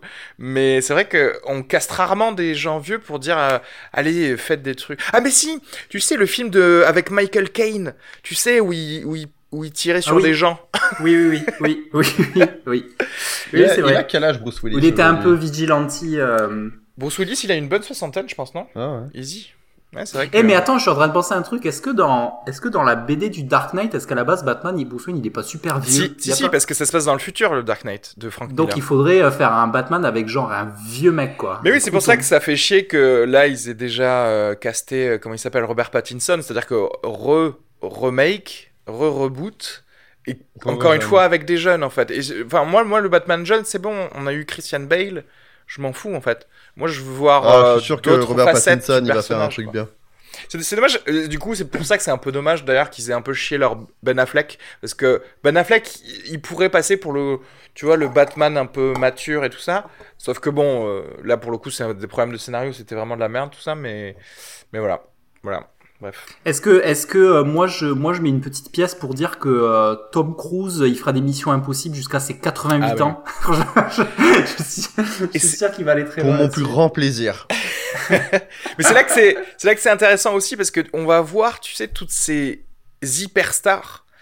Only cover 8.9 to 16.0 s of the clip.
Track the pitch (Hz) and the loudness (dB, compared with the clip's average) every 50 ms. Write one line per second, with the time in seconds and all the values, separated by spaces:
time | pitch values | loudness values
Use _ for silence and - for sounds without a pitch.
8.9 | 156 156 - 151 160 160 151 147 _ _ _ - 147 151 156 151 - - - 170 | -8 -8 -8 -8 -8 -8 -10 -14 _ _ _ -14 -12 -10 -10 -10 -8 -4 -2 0
9.9 | 170 180 165 151 151 180 156 160 156 151 175 170 170 - - _ - - - - | 0 0 2 4 4 4 6 4 4 4 2 0 0 -2 -10 _ -4 -2 -2 -2
10.9 | - - 156 165 170 170 170 165 156 151 156 156 - - 151 151 156 151 - - | -2 0 2 4 4 6 4 4 2 0 -2 -4 -4 -2 -2 -2 -2 -2 -6 -4
11.9 | - - - - - - - - - - - - - - - 127 123 123 - - | 0 0 0 0 2 0 0 2 4 4 4 4 2 -4 -6 -4 -2 -2 -4 -6
12.9 | - - - - - - - - - - - - - 117 123 - 170 190 151 135 | -8 -8 -8 -6 -6 -10 -8 -8 -8 -8 -8 0 4 6 6 6 6 4 4 4
13.9 | 135 - - - - 151 156 156 139 113 113 120 - - - 110 107 131 156 165 | 4 2 2 0 0 0 2 2 0 -2 -4 -10 -8 -6 -4 -2 0 4 4 4
14.9 | 160 - 165 165 165 202 202 180 170 160 160 156 147 160 160 156 151 147 147 139 | 4 6 4 4 4 4 4 4 4 4 2 -4 -4 -2 0 2 2 2 0 -2
15.9 | 139 - | -6 -8